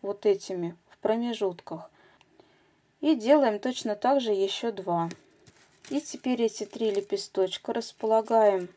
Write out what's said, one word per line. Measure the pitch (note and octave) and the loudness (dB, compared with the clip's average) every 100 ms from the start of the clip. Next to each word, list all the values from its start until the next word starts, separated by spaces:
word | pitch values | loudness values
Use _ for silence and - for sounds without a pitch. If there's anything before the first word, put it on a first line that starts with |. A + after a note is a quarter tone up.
вот | G3 G3+ G#3+ | -8 -2 0
этими, | G3 - F#3 E3+ E3+ _ | 0 -2 -6 -6 -8 _
в | _ | _
промежутках. | A3 A3+ A#3+ A3+ G3 F3 - E3 - _ _ _ _ _ - _ _ _ _ _ | -4 -2 -2 -2 -4 -4 -14 -14 -16 _ _ _ _ _ -20 _ _ _ _ _
И | C#4+ C#4+ | 0 2
делаем | A3 D4 C4 G#3 | 6 6 6 2
точно | B3+ B3+ A3+ G#3 | -4 -4 -4 -2
так | A#3+ C#4 | 2 2
же | A#3 | 2
ещё | G3+ G3 - A#3 | 0 0 -2 -6
два. | G3 F3 E3+ E3 - _ _ _ _ _ _ - | -6 -2 -2 -2 -6 _ _ _ _ _ _ -6
И | C#4 | -6
теперь | D4+ - - B3 | -6 -8 -4 0
эти | G#4 - G#4 | 0 -2 -10
три | - A3 | -4 -2
лепесточка | G3+ G3 G3 - - F#3 - - | -2 -2 -6 -4 -2 -2 -2 -6
располагаем | A#3 A3+ - A3 A3 A3 A3+ G#3+ F#3+ F3+ | -6 -8 -6 2 2 4 4 6 4 -4